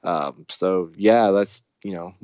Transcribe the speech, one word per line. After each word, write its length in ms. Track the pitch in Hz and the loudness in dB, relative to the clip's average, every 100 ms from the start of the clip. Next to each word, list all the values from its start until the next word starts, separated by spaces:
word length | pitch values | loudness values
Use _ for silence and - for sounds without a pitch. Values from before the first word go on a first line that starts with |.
| - | -6
Um, 400 | 82 71 - 80 | -4 -6 -10 -14
so, 420 | - 92 95 82 82 | -6 -2 -2 -4 0
yeah, 360 | 104 117 107 | 4 4 4
that's, 320 | 98 101 - _ _ | 2 0 -6 _ _
you 100 | 101 | -12
know, 200 | 90 87 95 | -12 -12 -16